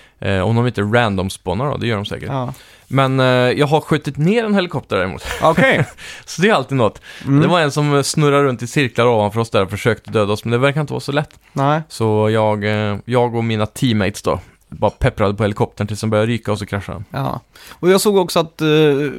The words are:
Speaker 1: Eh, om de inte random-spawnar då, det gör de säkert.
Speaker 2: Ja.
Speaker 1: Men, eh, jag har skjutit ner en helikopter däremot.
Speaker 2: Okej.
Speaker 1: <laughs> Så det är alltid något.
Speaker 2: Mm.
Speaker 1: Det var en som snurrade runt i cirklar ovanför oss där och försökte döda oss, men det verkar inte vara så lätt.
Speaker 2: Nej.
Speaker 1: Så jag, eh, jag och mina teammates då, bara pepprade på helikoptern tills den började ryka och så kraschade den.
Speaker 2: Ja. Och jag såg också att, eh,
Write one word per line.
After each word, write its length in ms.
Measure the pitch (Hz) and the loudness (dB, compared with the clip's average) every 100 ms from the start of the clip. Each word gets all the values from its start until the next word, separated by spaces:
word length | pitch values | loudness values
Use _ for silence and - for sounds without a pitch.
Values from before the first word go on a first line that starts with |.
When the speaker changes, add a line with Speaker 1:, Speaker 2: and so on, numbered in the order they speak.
| - - | -20 -8
Speaker 1:
Eh, 200 | - 98 | -2 0
om 160 | 92 113 | 2 2
de 120 | 123 | 0
inte 140 | 120 | 0
random-spawnar 920 | 101 120 113 95 95 - 92 92 143 | 0 2 2 0 -4 -6 -6 -4 -2
då, 60 | - | -4
det 100 | 110 | -4
gör 80 | 107 | -4
de 100 | 101 | -6
säkert. 240 | - - | -10 -8
Speaker 2:
Ja. 240 | 135 123 131 - - - | -6 -6 -10 -18 -20 -6
Speaker 1:
Men, 320 | 131 135 131 | 0 0 2
eh, 60 | 131 | 4
jag 420 | 127 123 110 143 | 4 2 2 2
har 140 | 151 | 2
skjutit 360 | - 151 - 139 | 0 -2 -2 -2
ner 260 | 160 233 220 | 0 2 2
en 80 | 202 | 0
helikopter 400 | 175 151 - 101 | 0 -6 -4 -2
däremot. 260 | 92 - - - | -2 -6 -10 0
Speaker 2:
Okej. 440 | 156 165 262 165 123 - - | 2 4 4 2 0 -6 -18
Speaker 1:
<laughs> 200 | - - | -18 -14
Så 160 | - | 0
det 80 | 196 | 2
är 40 | |
alltid 240 | 190 127 135 | 2 0 0
något. 240 | 107 - - - - | 0 -2 -20 -12 2
Speaker 2:
Mm. 140 | 139 | 4
Speaker 1:
Det 60 | 156 | 4
var 140 | 175 | 4
en 100 | 147 | 2
som 320 | 151 147 143 | 0 2 2
snurrade 400 | 131 - 147 143 | 0 2 2 4
runt 180 | 143 117 | 2 0
i 60 | 120 | -4
cirklar 380 | - 131 - 120 | -2 -2 2 2
ovanför 340 | 113 104 107 | 4 0 0
oss 100 | 113 | -2
där 140 | 113 | 0
och 60 | 95 | -2
försökte 420 | 101 123 107 - | -2 -2 -2 -2
döda 220 | 110 101 | -2 0
oss, 120 | 107 113 | -2 -2
men 60 | |
det 60 | 120 | 0
verkar 240 | 139 143 | 0 0
inte 120 | 147 | -4
vara 80 | 127 | -6
så 100 | 131 | -4
lätt. 280 | 143 143 - _ | -4 -4 -12 _
Speaker 2:
Nej. 280 | - 139 151 156 | -2 0 0 -4
Speaker 1:
Så 400 | - 110 107 107 | -4 0 2 2
jag, 340 | 110 107 107 | 2 0 0
eh, 340 | 104 107 107 101 - | -2 -2 -2 -4 -2
jag 300 | 123 120 117 | 0 0 0
och 80 | |
mina 220 | 113 110 107 | -2 0 -2
teammates 560 | - 131 107 95 - | -2 0 2 0 -2
då, 180 | - 85 - _ _ | -4 -4 -6 _ _
bara 220 | - 107 | -2 -2
pepprade 420 | - 123 - 101 | 0 -2 0 0
på 100 | 101 | 0
helikoptern 440 | 104 104 113 - 104 | -2 0 -4 -4 -6
tills 140 | 107 | -4
den 80 | 110 | -2
började 220 | 107 113 | 0 0
ryka 200 | 117 - | -2 -4
och 80 | 107 | -6
så 60 | 104 | -4
kraschade 320 | 104 - 87 | -8 -8 -12
den. 240 | 104 139 | -10 -6
Speaker 2:
Ja. 180 | 135 - _ - - | -6 -6 _ -20 -20
Och 180 | - 170 | -4 2
jag 120 | 190 | 4
såg 160 | 208 196 | 4 2
också 220 | 180 180 | 2 0
att, 220 | 160 - | -2 -2
eh, 60 | 156 151 156 139 147 | 2 4 4 2 -2